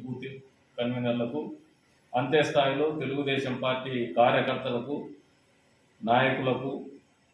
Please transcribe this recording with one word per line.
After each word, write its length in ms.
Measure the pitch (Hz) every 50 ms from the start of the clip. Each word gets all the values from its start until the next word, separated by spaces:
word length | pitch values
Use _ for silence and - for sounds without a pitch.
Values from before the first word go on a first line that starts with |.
| 123
బూత్ 260 | 127 123 123 135 135 135 135 - - _ _ _ _ _ -
కన్వీనర్లకు, 640 | 120 120 123 123 123 120 120 120 117 123 143 151 - - - - - _ _ _ _ _ _ _ _ _ - 123
అంతే 200 | 135 135 160 151 143 -
స్థాయిలో 360 | - 147 139 139 139 147 151 156 151 151
తెలుగుదేశం 560 | 135 131 135 143 139 139 139 131 135 127 120 117 131
పార్టీ 300 | 131 127 127 - 135 131 120 117 - - 117
కార్యకర్తలకు, 760 | 120 131 147 135 123 127 127 113 - 127 120 117 - 131 143 - - - - - _ _ _ _ _ _ _ _ _ _ _ _ _ _ _ _ - 113
నాయకులకు, 600 | 120 127 135 131 131 - 127 127 123 127 135 135 143 - - - - - _ _ _ _ _ _